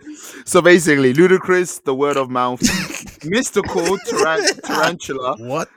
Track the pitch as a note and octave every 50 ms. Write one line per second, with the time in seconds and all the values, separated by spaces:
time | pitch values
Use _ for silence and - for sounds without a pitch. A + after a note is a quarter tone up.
0 | - - - - - - - C#3 - - - F3+ D#3+ F3 F3 F3+ D3+ D#3 D3 C#3
1 | C3+ B2+ B2 D3+ F3+ F3+ F#3 F3+ F#3 F#3 F#3 F3+ F3+ E3+ - - - C#3+ C3+ C3
2 | C#3+ C#3+ C#3+ C#3 C3+ B2 B2+ B2 B2 B2 B2+ A#2+ - - - F#3 - - - -
3 | - - - - - D#3 F#3+ A#3+ C4+ - - G3+ - - - F3+ E3+ F3 G3 F#3+
4 | - - - - - D#4+ - G#4+ F#4+ F#4+ - A#3 - - - D#3 D#3 E3 F3 -
5 | - - C#3 C3 B2+ B2+ D3 G#2+ A#2 B2 C3+ D#3+ F3+ - _